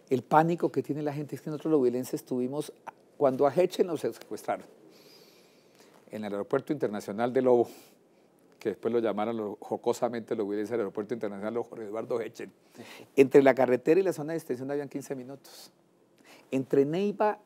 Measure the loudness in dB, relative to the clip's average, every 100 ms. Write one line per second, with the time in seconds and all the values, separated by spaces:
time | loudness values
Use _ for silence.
0 | -2 -2 2 4 4 2 -2 -2 -4 -4
1 | -4 -6 -8 -10 -8 -6 2 4 4 0
2 | -4 -8 -4 -4 -2 -4 -8 -14 -20 -20
3 | _ 0 2 4 2 4 2 2 -2 -2
4 | -6 -8 -12 -10 -6 -8 -10 -20 -20 -20
5 | -20 -20 -20 _ _ _ _ _ -20 -20
6 | _ -10 -6 -6 -4 -4 -2 -4 -4 -4
7 | -6 -4 -2 2 4 4 4 -4 -20 _
8 | _ _ _ _ _ -10 -6 -4 -2 0
9 | 0 -2 -2 -4 -6 -8 -8 -4 -2 -2
10 | -2 -4 -6 -4 -2 -4 -4 -4 -4 -6
11 | -6 -6 -6 -8 -6 -6 -8 -10 -10 -8
12 | -6 -6 -6 -12 -16 -18 _ -20 -20 -20
13 | 0 4 6 8 8 6 4 4 4 4
14 | 2 -2 -6 -8 -6 -8 -6 -6 -6 -10
15 | -10 -12 -12 -18 -20 -20 -20 _ _ _
16 | _ _ -20 -20 _ -4 2 2 4 2
17 | -2 0 0 0